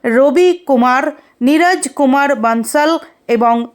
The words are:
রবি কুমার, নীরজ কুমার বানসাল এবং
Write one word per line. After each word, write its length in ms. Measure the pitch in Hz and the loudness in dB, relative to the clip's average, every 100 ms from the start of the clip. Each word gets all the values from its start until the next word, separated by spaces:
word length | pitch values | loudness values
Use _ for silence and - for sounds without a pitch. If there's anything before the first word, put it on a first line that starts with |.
| 240 233 | 0 2
রবি 320 | 277 277 359 349 - | 2 2 2 0 -2
কুমার, 380 | 254 247 254 311 285 _ _ | 0 2 0 -2 -8 _ _
নীরজ 420 | 240 311 349 359 269 | 0 2 2 0 -6
কুমার 360 | - 277 277 285 262 | -2 0 2 0 0
বানসাল 540 | 226 226 226 294 302 330 - _ - | -2 -2 -2 -2 0 -2 -8 _ -4
এবং 260 | 226 233 233 233 | 0 0 0 -4